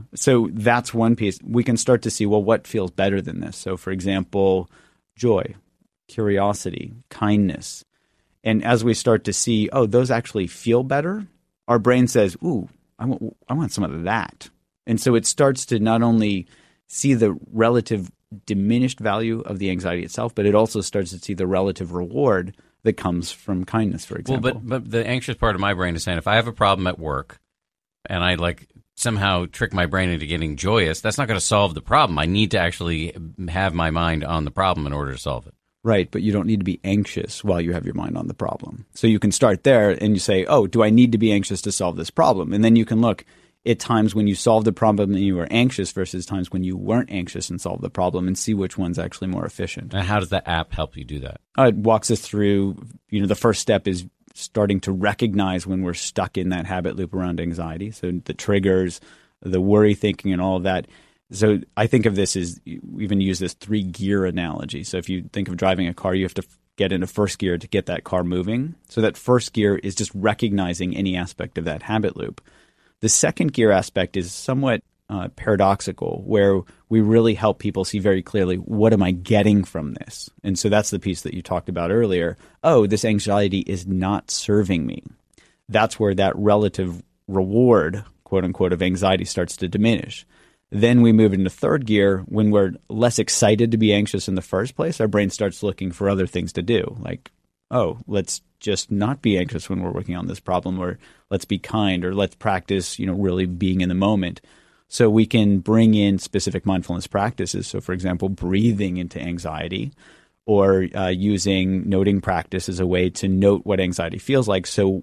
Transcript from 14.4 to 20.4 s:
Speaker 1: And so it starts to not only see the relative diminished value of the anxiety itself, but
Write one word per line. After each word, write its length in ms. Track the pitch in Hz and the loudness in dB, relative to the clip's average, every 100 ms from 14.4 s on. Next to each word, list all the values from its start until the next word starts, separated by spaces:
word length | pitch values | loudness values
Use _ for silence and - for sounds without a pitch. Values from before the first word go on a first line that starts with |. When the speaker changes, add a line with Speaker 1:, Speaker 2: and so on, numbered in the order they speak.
| - _ _ _ - | -20 _ _ _ -4
Speaker 1:
And 140 | 127 | -2
so 140 | - | 2
it 100 | 117 - | 2 2
starts 380 | - 139 131 - | 2 2 0 -2
to 120 | 117 | 0
not 240 | 110 113 | 2 2
only 440 | 117 113 107 98 87 _ _ _ _ | 4 2 2 -2 -6 _ _ _ _
see 280 | - 139 | -4 0
the 220 | 123 110 85 - | 4 4 2 -6
relative 580 | 110 113 120 - 107 90 - _ 101 - | 2 2 2 0 -4 -6 -14 _ -18 -4
diminished 540 | 101 101 120 127 127 | -2 2 2 0 -2
value 400 | 107 101 113 113 | -4 -2 -2 -4
of 180 | - 98 | -6 -6
the 120 | 98 | -4
anxiety 320 | 92 90 87 | -2 -4 -4
itself, 300 | 87 - 117 | -6 -6 -6
but 100 | - | 0